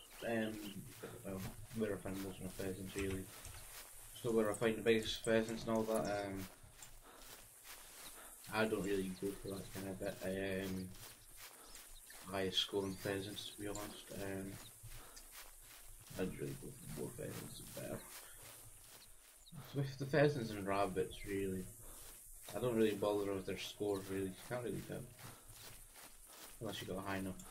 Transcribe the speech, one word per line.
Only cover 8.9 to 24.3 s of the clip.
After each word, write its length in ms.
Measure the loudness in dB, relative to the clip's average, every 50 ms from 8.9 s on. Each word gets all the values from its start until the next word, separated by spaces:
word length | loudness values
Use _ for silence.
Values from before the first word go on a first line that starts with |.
| 4 4 4 2 0 -2
go 80 | -2 -2
for 180 | -2 -2 -4 -4
that 240 | -4 -4 -6 -6
kind 160 | -6 -4 -4 -4
of 120 | -4 -2
bit. 680 | -2 -2 -2 -2 -2 0 0 2 2 2 2 0 0
Um, 240 | 0 0 -2 -2 -4 -8 -10 -12 -12 -14 -16 -16 -16 -14 -14 -14 -14 -14 -16 -16 -14 -14 -14 -14 -14 -14 -14 -14 -14 -14 -10 -6
high 240 | -2 2 4 4 4
scoring 440 | 4 4 2 4 4 4 4 2 0
pheasants, 580 | 0 0 2 2 2 0 -2 -4 -4 -6 -6 -6
to 80 | -4
be 60 | -4 -2
honest. 440 | -2 -2 -4 -6 -8 -10 -10 -8 -4 -2
Um, 320 | -2 0 0 -2 -2 -4 -6 -8 -12 -14 -14 -12 -12 -10 -10 -10 -10 -12 -14 -14 -16 -14 -14 -14 -14 -14 -14 -16 -16 -16 -16 -14 -14 -14 -14 -14 -12 -6 0 0
I'd 180 | 0 0 0 -2
really 180 | -2 -4 -4 -6
go 80 | -8 -10
for 320 | -10 -10 -8 -8 -6 -4
more 100 | -4 -4
pheasants, 500 | -4 -4 -4 -4 -4 -6 -6 -8 -8 -10 -10 -8 -8
better. 220 | -6 -4 -4 -4 -4 -6 -8 -12 -12 -12 -12 -14 -14 -14 -14 -14 -14 -14 -16 -16 -16 -16 -16 -16 -16 -16 -18 -18 -18 -20 -20 -20 -20 -18 -14 -12 -12 -10 -2 0
With 220 | 0 0 0 0 -2
the 80 | 0
pheasants 440 | 4 8 10 10 10 8 4 0 0
and 160 | 0 0 2
rabbits, 580 | 4 6 6 4 4 6 2 2 2 0 -6 -4
really, 400 | 0 2 2 2 2 2 0 -2 -4 -8 -12 -12 -14 -12 -12 -12 -14 -14 -14 -14 -14 -14 -14 -12 -6 -2
I 40 | 0
don't 160 | 2 4 8
really 220 | 8 8 8 8
bother 360 | 6 4 4 6 6 4 4
with 140 | 2 0 0
their 100 | -2 -2
scores, 480 | -2 -2 -6 -2 0 2 2 2 2 0 0
really. 160 | 0 0 0
You 80 | 0